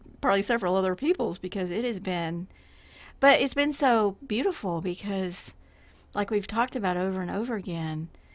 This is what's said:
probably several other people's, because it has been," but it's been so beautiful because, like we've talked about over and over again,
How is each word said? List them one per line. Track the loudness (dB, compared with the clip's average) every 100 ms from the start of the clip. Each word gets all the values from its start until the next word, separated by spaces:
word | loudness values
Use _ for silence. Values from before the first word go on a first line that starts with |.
| -14 -4
probably | 2 2
several | 2 0 2 2
other | 0 0
people's, | 0 0 -2 -4
because | -6 -6 -4
it | -2 -4
has | -4
been," | -4 -2 -2 -4 -8 -16 -20 -20 -20 -20 -20 4
but | 6 6
it's | 4
been | 2 0
so | 2 4 4 4 0 -4
beautiful | -2 -2 -2 -4 -2
because, | -4 -4 -4 -2 -2 -4 -8 -10 -20 -20 -20 -20 -8
like | -6 -2
we've | -2 -2
talked | -2 -2 -2
about | 0 0
over | 0 -2
and | -4
over | -4 -4 -4
again, | -4 -4 -4 -4 -8 -14 -20